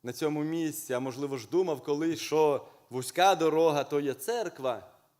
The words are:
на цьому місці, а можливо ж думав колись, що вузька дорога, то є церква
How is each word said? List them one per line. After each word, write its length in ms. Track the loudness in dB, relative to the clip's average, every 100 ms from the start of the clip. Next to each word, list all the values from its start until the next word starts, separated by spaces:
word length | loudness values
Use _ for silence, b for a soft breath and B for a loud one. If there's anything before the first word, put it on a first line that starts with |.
на 100 | -12
цьому 300 | -4 -4 -2
місці, 500 | -4 -4 -4 -6 -6
а 60 | -4
можливо 380 | -4 -6 -6 -8
ж 100 | -2
думав 320 | 0 0 -4
колись, 360 | -4 -2 -2 -4
що 480 | 0 4 4 2 B B _
вузька 460 | -8 -6 4 4 6
дорога, 480 | 4 4 4 4
то 160 | 0 -2
є 140 | -2
церква 720 | -4 -4 -4 -4 -4 -4 -4 -10 _ _